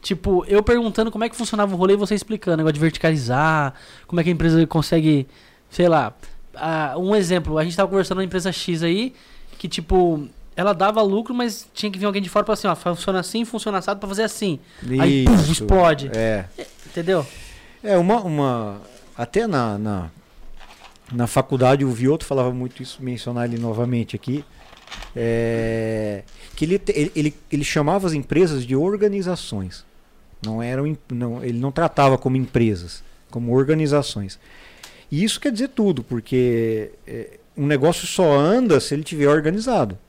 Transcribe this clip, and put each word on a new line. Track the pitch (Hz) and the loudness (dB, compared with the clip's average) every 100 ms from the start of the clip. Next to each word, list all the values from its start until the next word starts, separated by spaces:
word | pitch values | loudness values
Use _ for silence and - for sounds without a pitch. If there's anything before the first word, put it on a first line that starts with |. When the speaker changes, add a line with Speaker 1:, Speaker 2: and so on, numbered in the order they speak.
Speaker 1:
Tipo, | - 180 - 185 - | -6 -4 0 0 4
eu | 202 | 2
perguntando | 214 240 233 208 226 | 4 2 2 0 -2
como | 220 226 | -2 -4
é | |
que | - | -4
funcionava | 226 214 202 180 | -6 0 0 2
o | |
rolê | 185 | 4
e | 202 | 4
você | 202 208 | 2 -2
explicando, | - 214 - 160 | -4 -6 -2 2
negócio | 160 | 2
de | 147 | 2
verticalizar, | 160 - 165 156 120 127 156 160 143 - - - - | 0 2 0 0 0 2 2 2 0 -4 -20 -20 -4
como | 175 | 0
é | |
que | 165 | 0
a | |
empresa | 170 165 160 160 | 2 4 4 4
consegue, | 165 147 165 156 147 131 - - _ _ | 2 2 2 4 2 0 -10 -20 _ _
sei | - 175 | 2 4
lá. | 160 117 - - - - - | 4 2 -6 -16 -16 -16 -8
Ah, | 160 160 156 160 | -4 -2 -2 -2
um | 185 214 | 0 2
exemplo, | 180 180 156 156 | 2 0 0 0
a | |
gente | 165 170 | 0 0
tava | 190 | 0
conversando | 196 185 185 | 2 0 -2
numa | 190 | -2
empresa | 185 180 | -2 -4
X | 165 - 170 | -4 -4 -2
aí, | 170 180 254 - - - - - | 0 0 -2 -8 -20 -20 -20 -12
que, | 175 | -8
tipo, | - 165 190 175 160 143 - - - | -8 2 4 4 2 -4 -14 -16 -4
ela | 190 | -2
dava | 185 190 214 | 2 2 2
lucro, | 208 196 226 247 | 2 2 -2 -4
mas | 240 208 - | -4 -6 -14
tinha | - 208 | -8 -6
que | 190 | -2
vir | 202 | -2
alguém | 196 | -2
de | 190 | -2
fora | 208 | -2
pra | 208 208 | 0 0
assim, | 202 | 0
ó, | 160 | -2
funciona | - 170 - 190 | -2 -2 -2 -2
assim, | 175 220 233 | -2 -4 -4
funciona | 220 214 196 | -4 -4 -4
assado | 180 202 | -4 -6
pra | 196 | -6
fazer | 196 | -2
assim. | 220 - 208 143 - - 120 127 | -2 -2 -4 -4 -8 -16 -4 2
Aí, | 135 139 131 | 4 4 6
puf, | 208 | 6
Speaker 2:
Isso. | 151 | 4
Speaker 1:
explode. | 165 107 190 175 151 139 113 | 0 2 6 6 4 -2 -2
Speaker 2:
É. | 113 107 92 - - - - | 0 0 -4 -12 -18 -18 -12
Speaker 1:
Entendeu? | - 170 185 135 - - - - - | -8 0 0 0 -10 -20 -20 -20 -14
Speaker 2:
É, | 214 190 | 0 2
uma, | 175 226 | 4 2
uma, | 190 151 139 120 107 101 98 - - - | 0 0 0 0 -4 -10 -18 -20 -20 -10
até | 120 196 226 | -4 -2 0
na, | 156 117 101 | 0 0 -2
na, | 107 101 85 - _ - - - - - - - - | -4 -4 -6 -12 _ -20 -16 -16 -18 -20 -20 -20 -10
na | 123 120 | -4 -2
faculdade, | - 131 135 127 139 135 | 0 -2 2 4 4 2
o | |
Vioto | 113 127 156 - | 0 0 0 -2
falava | 139 127 | -2 -2
muito | 127 127 - | -2 -8 -10
isso, | 131 - | -16 -12
mencionar | 131 123 127 120 120 | -10 -8 -6 -4 -4
ele | 117 | -4
novamente | 117 110 120 123 107 - | -4 -2 -2 -2 -2 -6
aqui, | - 139 143 - - - - - - - | -6 -6 -8 -20 -20 -20 -20 -16 -14 -6
é, | 117 117 117 117 113 113 110 110 107 101 - - - - | -2 0 0 -2 -2 -2 -2 -4 -4 -6 -12 -20 -18 -6
que | 160 | -2
ele | 196 | 0
te-, | 202 202 | 0 0
ele, | 147 - | 0 0
ele, | 151 - - | -2 -4 -6
ele | - | -4
chamava | 143 - 147 190 190 | 0 0 2 2 0
as | |
empresas | 156 131 143 180 143 120 | -4 0 2 4 2 -2
de | 131 | 0
organizações. | 170 208 208 202 180 175 - 107 92 - - - _ _ - - | 0 2 0 0 -4 -4 -6 -8 -8 -10 -20 -20 _ _ -20 -12
Não | 110 110 | -8 -6
eram | 120 131 147 | -4 -4 -4
em-, | 147 - | -6 -8
não, | 123 120 117 | -6 -6 -6
ele | 123 117 | -6 -4
não | 135 | -4
tratava | 139 165 - 139 131 | 0 -2 4 4 4
como | 131 131 | 2 0
empresas, | 127 - 113 98 87 - - - _ | 0 2 2 0 -6 -16 -18 -20 _
como | - 120 123 | -8 0 2
organizações. | 135 156 151 147 135 - 98 - - - - - - - - | 4 2 2 2 0 -6 -10 -12 -20 -20 -20 -20 -20 -20 -6
E | 147 | -2
isso | 208 - | 0 0
quer | 285 | -4
dizer | 214 269 | -2 -4
tudo, | - 208 147 | 0 0 0
porque, | 113 120 110 127 123 117 113 110 107 - - | -4 -6 -2 0 2 2 0 -2 -6 -14 -14
é, | 117 113 - _ - | -14 -14 -18 _ -4
um | 143 | 0
negócio | 147 143 165 - | 2 2 0 -4
só | - 175 | 2 4
anda | 143 151 233 254 143 | 6 4 2 4 2
se | - | 2
ele | 147 | -6
tiver | 156 156 143 | -6 0 4
organizado. | 151 151 190 226 220 120 92 | 4 2 -2 0 0 0 -4